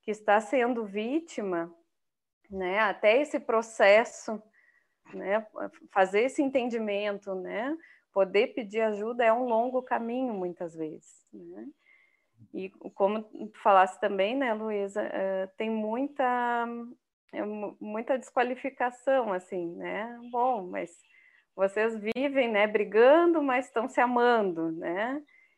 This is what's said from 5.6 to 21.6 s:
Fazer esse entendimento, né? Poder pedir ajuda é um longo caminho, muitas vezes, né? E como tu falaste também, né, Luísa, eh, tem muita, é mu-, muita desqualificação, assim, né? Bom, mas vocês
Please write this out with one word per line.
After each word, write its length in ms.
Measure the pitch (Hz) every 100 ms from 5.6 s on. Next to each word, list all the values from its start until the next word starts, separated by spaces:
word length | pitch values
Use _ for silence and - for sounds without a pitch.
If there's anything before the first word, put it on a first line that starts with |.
| 202 - -
Fazer 320 | 208 190 196
esse 180 | 254 262
entendimento, 920 | 277 269 240 226 214 202 208 202 196 190
né? 420 | 180 185 254 320 - _ _
Poder 360 | 196 190 185 320 -
pedir 260 | 208 214
ajuda 420 | 220 208 214 240
é 80 | 233
um 140 | 226 254
longo 380 | 226 247 254
caminho, 500 | 254 233 226 247 262
muitas 420 | 208 180 175 175 160
vezes, 520 | 156 156 _ _ _
né? 360 | 214 170 185 240 - _ _ _ _ _ _ 113
E 160 | - 190 - 190 -
como 280 | 196 214
tu 360 | 214 - 214 -
falaste 380 | 220 190 190 -
também, 360 | 208 196 196 262
né, 180 | 262
Luísa, 500 | 214 220 208 202 202
eh, 440 | - - 190 190 190 _
tem 120 | 220
muita, 960 | 220 214 226 285 285 254 247 240 240 233 233 240 247 _ _ _
é 100 | -
mu-, 340 | 208 214 202 -
muita 380 | 214 214 240 262
desqualificação, 1160 | - - 247 254 269 262 247 247 - 269 226
assim, 420 | 185 - 190 170 185
né? 440 | 175 185 226 240 240
Bom, 340 | 240 254 240 180
mas 240 | 196 175 - _ _ _ _ _
vocês 400 | -